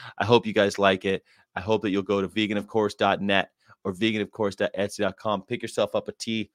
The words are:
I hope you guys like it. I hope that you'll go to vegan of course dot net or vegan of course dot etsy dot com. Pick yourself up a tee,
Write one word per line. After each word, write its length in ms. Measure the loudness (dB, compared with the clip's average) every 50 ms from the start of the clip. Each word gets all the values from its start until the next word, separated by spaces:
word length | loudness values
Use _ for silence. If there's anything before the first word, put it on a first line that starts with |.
| -18 -14 -8 -4
I 80 | 2
hope 200 | 4 4 4 4
you 60 | 4
guys 260 | 2 2 2 2 2 2
like 280 | 2 2 2 2 0
it. 180 | -2 -2 -2 -4 _ _ _ _ _ -10
I 80 | -8
hope 180 | -2 0 0 0
that 80 | 0 0
you'll 120 | 0 0
go 180 | 0 0 0 0
to 80 | 0 -2
vegan 300 | -2 -2 -2 0 -2 -4
of 80 | -4
course 280 | -2 -2 0 0 0 0
dot 280 | 2 2 2 2 2
net 300 | 2 0 0 0 0 -2 _ _ _ _ -18 _
or 100 | -8 -8
vegan 280 | -4 0 0 0 0 0
of 100 | -4 -4
course 260 | -4 -4 -4 -4 -2
dot 180 | -2 -4 -2 -2 -2
etsy 200 | -4 -4 -2 -2
dot 180 | -4 -4 -4
com. 240 | -4 -4 -2 -2 -2
Pick 220 | -4 -6 -8 -8
yourself 320 | -8 -6 -2 -2 -2 0 0
up 140 | -4 -4 -6
a 40 |
tee, 380 | -10 -10 -6 -4 -4 -4 -4 -8